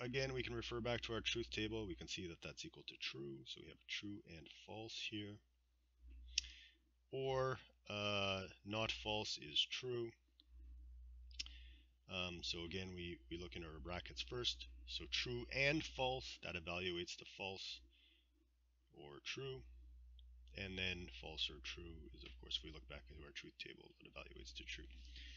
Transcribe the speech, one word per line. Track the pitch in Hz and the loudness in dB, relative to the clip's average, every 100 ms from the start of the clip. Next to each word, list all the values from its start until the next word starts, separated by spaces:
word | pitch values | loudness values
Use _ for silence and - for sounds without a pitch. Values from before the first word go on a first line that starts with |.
again, | 123 131 135 | 2 4 4
we | 131 | 4
can | 117 | 2
refer | 117 - 120 | 0 2 2
back | 117 117 | 6 4
to | - | 4
our | 113 | 2
truth | - 120 113 | 4 4 2
table. | - 107 110 104 | 2 4 2 0
We | |
can | 82 82 | -2 -2
see | - 90 | -2 -2
that | 80 | -4
that's | 80 - 80 | -6 -4 -6
equal | - - | -8 -10
to | 67 | -4
true. | - - - - - | -2 -2 -4 -6 -6
So | - | -8
we | - | -8
have | - - | -12 -2
true | - 104 104 - 82 | -2 -2 -4 -8 -10
and | 71 - - | -10 -12 -8
false | 101 110 - - | -6 -4 -2 0
here. | 107 104 104 - _ _ _ _ _ - - - - - - - - _ _ _ | 0 -2 -6 -14 _ _ _ _ _ -14 -12 4 4 4 -2 -16 -20 _ _ _
Or, | 131 135 131 131 120 - - - | 2 6 8 6 4 -2 -12 -4
uh, | 104 104 101 98 95 92 - | 2 6 6 6 6 2 -6
not | 101 107 110 | 0 4 4
false | - 110 107 104 - | 4 2 4 2 -2
is | 151 147 - | 2 4 6
true. | - 127 123 117 - _ - - - - - - - - - - - - - - - - _ - | 2 0 2 0 -2 _ -20 -20 -16 -12 -12 -12 -12 -12 -12 -6 -4 -4 -8 -14 -16 -20 _ -2
Um, | 95 90 87 | 2 2 2
so | - 85 | 0 0
again, | 85 92 92 | 2 0 0
we, | 90 87 85 - | -2 -2 -4 -4
we | 85 | -4
look | 87 - | -4 -4
in | |
our | 82 78 | -4 -4
brackets | 78 87 - - | -2 -2 -2 -4
first. | - 123 120 - - - - | -2 2 2 0 -4 -10 -6
So | - - | -4 0
true | - 131 123 - | 2 2 0 2
and | 127 139 156 | 6 8 8
false, | 151 - 127 131 - - | 4 2 4 2 -2 -4
that | - | -4
evaluates | 85 82 87 92 87 87 - | -2 0 2 2 2 0 -4
to | - - | -8 -4
false | 98 95 - - - - - - _ _ _ _ _ _ _ | -2 -2 -4 -6 -10 -20 -20 -20 _ _ _ _ _ _ _
or | 67 73 71 | -14 -12 -8
true. | - - 135 131 64 - - - - - - - - - | -4 -2 -2 -4 -8 -14 -14 -16 -16 -16 -16 -16 -10 -4
And | 98 95 | -2 2
then | 92 90 87 - | 2 2 -4 -6
false | 80 78 - | -6 -2 -2
or | 73 | -2
true | - - 85 80 - | -6 -6 -8 -10 -12
is, | 60 | -12
of | - - | -12 -12
course, | - - | -2 -2
if | |
we | - | -2
look | 73 69 | -10 -8
back | 71 - | -10 -10
into | - | -12
our | 73 | -10
truth | - - - | -8 -10 -10
table, | - - - - | -10 -10 -16 -16
it | - | -12
evaluates | - - - - - | -10 -10 -10 -10 -8
to | |
true. | - - - - - - - | -6 -8 -8 -12 -12 -12 -10